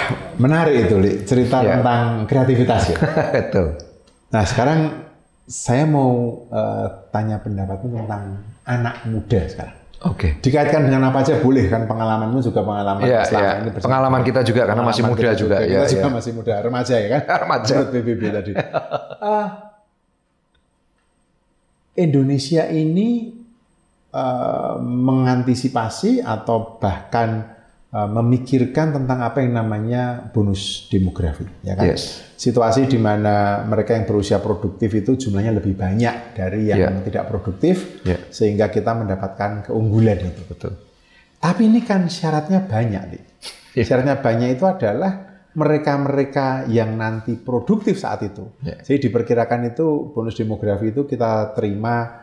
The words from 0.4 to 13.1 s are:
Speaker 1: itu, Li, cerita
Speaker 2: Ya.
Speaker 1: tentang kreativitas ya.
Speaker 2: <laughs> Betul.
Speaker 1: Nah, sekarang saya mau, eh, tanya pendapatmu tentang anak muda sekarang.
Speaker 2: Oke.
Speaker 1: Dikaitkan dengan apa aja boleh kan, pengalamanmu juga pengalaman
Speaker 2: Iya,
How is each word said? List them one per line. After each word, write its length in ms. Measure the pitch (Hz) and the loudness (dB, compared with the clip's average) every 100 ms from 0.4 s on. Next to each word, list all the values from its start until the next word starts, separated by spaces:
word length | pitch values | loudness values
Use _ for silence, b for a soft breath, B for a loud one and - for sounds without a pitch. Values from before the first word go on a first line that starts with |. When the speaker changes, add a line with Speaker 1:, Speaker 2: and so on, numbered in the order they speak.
| 127 160 160 127 | 2 4 4 4
Speaker 1:
itu, 140 | 95 101 | 4 4
Li, 160 | 98 95 | 4 0
cerita 400 | - 127 113 - | 0 2 4 2
Speaker 2:
Ya. 160 | 104 - | 2 2
Speaker 1:
tentang 480 | 120 120 117 113 107 | 2 2 0 0 0
kreativitas 560 | 131 131 120 123 110 90 | 2 4 4 4 2 2
ya. 120 | - 160 165 | 0 0 0
Speaker 2:
<laughs> 200 | - 127 | 0 0
Betul. 420 | - 98 80 80 - - _ _ - | 0 0 0 -2 -12 -20 _ _ -2
Speaker 1:
Nah, 160 | 110 | 0
sekarang 360 | 95 - 131 160 156 - - - _ _ | 2 2 2 4 0 -4 -16 -20 _ _
saya 380 | - - - 127 | -16 -10 0 2
mau, 260 | 156 147 131 123 120 - - | 4 4 4 2 0 -4 -6
eh, 400 | 107 107 107 104 - - | -4 -2 -2 -4 -8 -6
tanya 280 | 107 107 107 | -4 -2 -4
pendapatmu 520 | 107 98 95 98 123 113 | -4 -4 -4 -6 -6 -6
tentang 260 | 107 104 101 101 - - | -6 -8 -8 -12 -14 -16
anak 400 | - 120 117 - | -4 -2 -2 -4
muda 360 | 113 107 - 110 | -6 -4 0 0
sekarang. 320 | - - - - - - | 0 -8 -14 -16 -20 -6
Speaker 2:
Oke. 400 | 170 - 82 73 | -4 -2 -2 0
Speaker 1:
Dikaitkan 400 | 135 147 147 156 | 2 2 4 4
dengan 300 | 135 135 131 | 4 4 4
apa 80 | 135 | 2
aja 160 | 139 143 | 2 2
boleh 320 | 131 131 92 | 4 4 4
kan, 160 | 113 | 0
pengalamanmu 560 | 110 113 110 110 110 131 | 0 -2 0 0 0 0
juga 240 | 117 107 | 0 0
pengalaman 400 | 101 104 101 98 | -2 -2 -2 0
Speaker 2:
Iya, 160 | 123 | 2